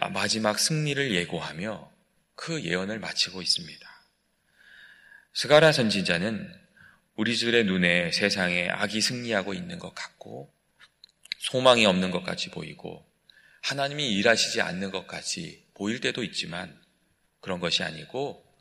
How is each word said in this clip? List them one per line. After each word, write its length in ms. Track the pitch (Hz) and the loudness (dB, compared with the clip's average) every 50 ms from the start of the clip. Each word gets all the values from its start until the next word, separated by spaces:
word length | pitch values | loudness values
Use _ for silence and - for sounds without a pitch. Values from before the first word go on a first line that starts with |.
아, 80 | - 101 | -4 -4
마지막 480 | 95 95 101 104 107 110 110 107 104 - | -4 -4 -2 -2 0 0 2 0 2 2
승리를 560 | - - 160 151 151 147 139 139 139 131 95 | 0 0 0 0 -2 -2 -2 -2 0 0 0
예고하며 800 | 87 87 - 90 82 - - - 80 95 110 104 - - - _ _ _ _ _ _ _ _ _ | 0 0 -2 -4 -6 -6 -6 -8 -8 -8 -8 -8 -10 -12 -18 _ _ _ _ _ _ _ _ _
그 280 | - - 165 165 151 | -12 -10 -8 -6 -6
예언을 360 | 101 85 87 90 95 98 107 - | -4 -2 -2 -2 -2 -4 -6 -6
마치고 420 | 85 82 - - - - 92 92 | -8 -6 -2 -2 -2 -2 -4 -6
있습니다. 540 | 87 - - 85 87 - - - - - - - _ _ _ _ _ _ _ _ _ _ _ _ - - - - - - - - - - - - _ _ | -2 0 0 -2 -2 -12 -16 -18 -20 -20 -20 -20 _ _ _ _ _ _ _ _ _ _ _ _ -20 -20 -20 -20 -20 -20 -20 -20 -20 -20 -20 -20 _ _
스가랴 400 | - - - 120 147 151 160 156 | -6 -4 2 6 8 8 10 8
선지자는 920 | 147 139 117 107 95 101 90 107 101 98 92 113 110 95 - - - - _ _ _ - - - - _ _ _ _ | 6 6 2 2 2 0 0 0 0 0 0 -2 -4 -4 -8 -12 -16 -20 _ _ _ -20 -20 -20 -20 _ _ _ _
우리들의 480 | - 110 117 117 110 117 117 113 120 110 | -2 -2 0 0 0 0 2 4 4 4
눈에 460 | 95 92 92 90 87 87 87 87 82 | 4 4 4 4 4 4 4 2 0
세상에 580 | - - 104 98 95 101 92 90 87 87 87 95 | 0 0 0 2 2 2 0 0 0 0 0 -2
악이 320 | 90 92 104 104 107 110 | -2 -2 -2 -2 -2 0
승리하고 540 | 104 - 120 123 120 117 110 98 90 101 95 | -2 -2 -2 -4 -4 -2 -2 -2 -2 -2 -6
있는 240 | 90 90 87 87 - | -8 -8 -10 -10 -12
것 160 | - 87 - | -12 -12 -12
같고 580 | - - - _ - - 104 110 - 143 - _ _ _ _ _ _ - - _ _ _ - _ _ _ - - - | -12 -14 -14 _ -18 -18 -16 -14 -16 -16 -18 _ _ _ _ _ _ -20 -20 _ _ _ -20 _ _ _ -14 -12 -8
소망이 480 | - - - 127 127 127 123 117 110 | -6 -4 0 6 8 8 8 8 8
없는 240 | 101 92 92 92 92 | 6 6 4 2 0
것 140 | 90 90 92 | -2 -4 -4
같이 260 | 92 87 - - - | -6 -6 -6 -8 -8
보이고 540 | - 85 80 80 - - - 87 82 80 - _ _ _ _ _ _ _ _ _ _ _ | -8 -12 -12 -12 -14 -14 -14 -14 -14 -14 -18 _ _ _ _ _ _ _ _ _ _ _
하나님이 500 | - - 139 139 139 139 143 147 147 123 101 | -6 -6 -2 -2 -2 -2 -2 -2 -2 0 2
일하시지 460 | 98 101 117 113 101 - - - 113 | 4 6 6 6 4 4 0 0 -2
않는 300 | 92 85 87 90 101 95 | -2 -2 -2 -6 -6 -6
것 160 | 95 92 - | -6 -8 -8
같이 580 | - 90 85 - - - 92 82 78 78 - _ _ _ | -8 -12 -10 -8 -6 -8 -8 -8 -12 -14 -18 _ _ _
보일 260 | - 98 107 117 - | -6 -4 -4 -4 -2
때도 240 | - 131 123 131 117 | -4 -4 -4 -4 -6
있지만 560 | 87 - - - 87 82 87 92 82 - - _ _ _ _ _ _ _ _ _ _ _ _ | -6 -6 -8 -8 -8 -8 -10 -10 -12 -14 -20 _ _ _ _ _ _ _ _ _ _ _ _
그런 200 | - 95 92 87 | -8 -8 -6 -4
것이 220 | 87 85 - - | -2 -2 -2 -2
아니고 600 | 92 80 80 78 78 - - 127 143 135 98 - - _ _ _ | -2 -4 -8 -10 -14 -10 -8 -8 -8 -8 -8 -12 -20 _ _ _